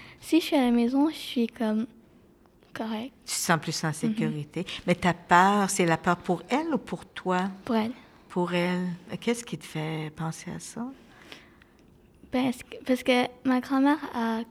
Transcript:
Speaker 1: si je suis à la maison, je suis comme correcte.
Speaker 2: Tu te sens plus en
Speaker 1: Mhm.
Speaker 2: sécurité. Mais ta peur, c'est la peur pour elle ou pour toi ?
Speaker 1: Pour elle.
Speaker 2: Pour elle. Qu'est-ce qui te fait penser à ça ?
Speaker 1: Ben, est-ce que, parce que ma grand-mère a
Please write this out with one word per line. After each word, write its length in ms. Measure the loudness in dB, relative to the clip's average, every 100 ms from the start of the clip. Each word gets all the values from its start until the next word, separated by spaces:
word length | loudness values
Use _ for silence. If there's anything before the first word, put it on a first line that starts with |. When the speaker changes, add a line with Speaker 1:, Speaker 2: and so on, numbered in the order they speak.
| -20 -18
Speaker 1:
si 200 | 2 2
je 60 | 4
suis 100 | 4
à 80 |
la 60 | 4
maison, 380 | 4 4 4 2
je 40 | 0
suis 300 | -4 0 0
comme 380 | 0 -2 0 -4 -10 -20 -20 _ _ _ _ _
correcte. 400 | -10 -6 -6 -8 -12 -8
Speaker 2:
Tu 60 |
te 40 | -2
sens 200 | 0 0
plus 220 | 0 -4
en 40 | -4
Speaker 1:
Mhm. 40 |
Speaker 2:
sécurité. 720 | -2 -2 0 -2 -4 -6 -8 -8 -4 -2
Mais 80 |
ta 180 | 2 2
peur, 540 | 0 4 6 6 4 2
c'est 160 | 2 2
la 100 | 2
peur 200 | 2 0
pour 240 | 0 -4 -2
elle 240 | -2 0
ou 40 | -2
pour 260 | -4 -10 -10
toi ? 440 | -8 -2 -2 -2 -6
Speaker 1:
Pour 120 | -2 -2
elle. 160 | -2 -6 -18 -20 -8
Speaker 2:
Pour 240 | -2 0
elle. 320 | 0 0 0 -2 -6 -10 -6
Qu'est-ce 220 | -4 -4
qui 140 | -6 -12
te 60 | -8
fait 460 | -6 -6 -6 -8
penser 360 | -8 -8 -8 -10
à 60 | -12
ça ? 260 | -10 -10 -10 -12 -20 -20 -20 -20 -20 -20 _ _ _ _ _ _ -4
Speaker 1:
Ben, 120 | -2 0
est-ce 160 | -2
que, 140 | -10 -6 -2
parce 160 | 0
que 240 | 4 2 2 -2
ma 160 | 0 0
grand-mère 380 | 2 2 4 2 -2
a 280 | -4 -2 -2 -6